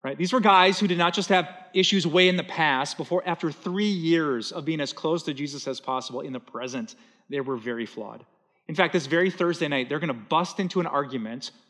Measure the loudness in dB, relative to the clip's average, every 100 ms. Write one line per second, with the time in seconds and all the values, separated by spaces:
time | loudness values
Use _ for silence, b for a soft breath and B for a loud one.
0 | -8 -4 2 4 6 8 6 4 0 2
1 | 2 0 2 2 2 -12 -4 0 2 2
2 | 2 4 4 2 -4 0 2 2 -2 -6
3 | -2 -2 -2 -4 -4 -6 -6 -2 0 0
4 | 2 2 2 -2 -4 -6 -4 -2 -4 -4
5 | -2 -2 -2 -6 -8 -6 -8 -6 -4 -4
6 | -4 -10 -8 -10 -10 -10 -8 -6 -8 -14
7 | b b b -6 -4 -4 -4 -6 -6 -8
8 | -12 -16 -20 _ _ _ -6 2 4 2
9 | 2 2 2 2 0 2 0 0 0 -2
10 | -2 -6 0 0 0 -2 -2 0 0 -2
11 | -2 -6 -6 -8 -12 _